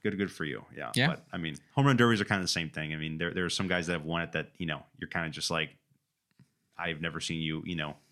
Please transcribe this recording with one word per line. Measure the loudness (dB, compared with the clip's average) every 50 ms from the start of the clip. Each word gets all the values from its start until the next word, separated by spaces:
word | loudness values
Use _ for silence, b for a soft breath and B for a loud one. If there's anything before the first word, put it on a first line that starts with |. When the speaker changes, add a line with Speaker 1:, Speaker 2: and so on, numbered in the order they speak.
| -2
Speaker 1:
Good, | -2 0
good | 0 0 -2 -2
for | -4 -4
you. | -4 -4 -6 -8 -12 -10
Yeah. | -10 -8 -2 2
Speaker 2:
Yeah. | 2 4 4
Speaker 1:
But, | 2 0 -6 -8 -8
I |
mean, | -4 -4 -4 -6 -8 -12 _ _
home | 4 6
run | 6 8 8
derbies | 8 8 8 6 4
are |
kinda | 2 2 2 2
the | 0
same | 0 0 0 -2
thing. | -4 -6 -6 -4 -4
I |
mean, | -4 -4 -4 -4 -2
there, | -2 -2 0
there | 0 0
are | 0
some | 0 0 0 2
guys | 2 2 2 0
that | -2
have | -2 -2
won | -2 -2 -2 -2
it | -2 -2
that, | -4 -4 -4 -8
you | -6 -4
know, | -4 -4 -6 -8 -14 _ -12
you're | -10 -6
kinda | -4 -4 -4 -4
just | -4 -4 -4 -2
like, | 0 0 -2 -2 -6 _ _ _ _ _ _ _ _ _ _ _ _ _ -20 _ _ _ _ _ _ -4
"I've | -2 -2 -2 -2
never | -4 -4 -4 -4
seen | -4 -4 -2 -2
you, | 0 -2 -2 -2 -4
you | -4 -4
know, | -4 -4 -6 -6 -10 _ _